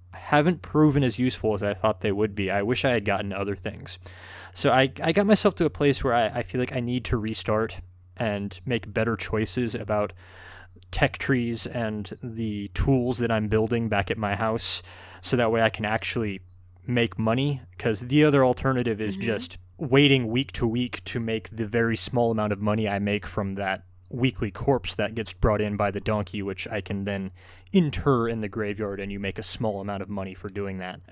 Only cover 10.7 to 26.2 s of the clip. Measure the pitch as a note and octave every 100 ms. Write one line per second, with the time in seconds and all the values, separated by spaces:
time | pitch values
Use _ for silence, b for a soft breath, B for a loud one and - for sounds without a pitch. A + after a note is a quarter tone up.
10.7 | - - - C3+ - - B2+ A#2 A#2 -
11.7 | B2+ A2 G#2+ G2 - B2 A2 A2+ G#2 G2+
12.7 | - - C3 B2 A#2 A#2 A2 G#2+ A2 A2
13.7 | A#2 A2+ G2+ F#2+ A2 G#2 G2 A2 A#2 -
14.7 | - B B B B - B2 A2+ A2+ A2
15.7 | - G#2+ A2+ - A#2+ G#2+ F#2+ - - -
16.7 | - - A#2+ A#2 - A2 A#2+ C#3+ C3+ -
17.7 | - A#2+ G#2+ B2 D3 D3+ C#3 B2+ B2 C3+
18.7 | B2+ A#2+ G#2+ G#2+ G2 A2+ G#2 - - -
19.7 | - C#3 C3+ C#3+ C3+ A2+ B2 C3+ - A#2
20.7 | A#2+ B2 - - B2+ A2+ A2+ - A2+ G#2+
21.7 | A#2 A#2 A2 - B2 A#2 A2 G#2+ G2 G#2
22.7 | A2 G#2 G2+ G2+ G#2 - - G2 G2 G2
23.7 | F#2+ - - - B2 C3 - G#2+ - -
24.7 | B2+ - - G#2+ A2+ G#2+ - A#2+ G#2 G#2
25.7 | G2+ G#2 G2 G2 G#2+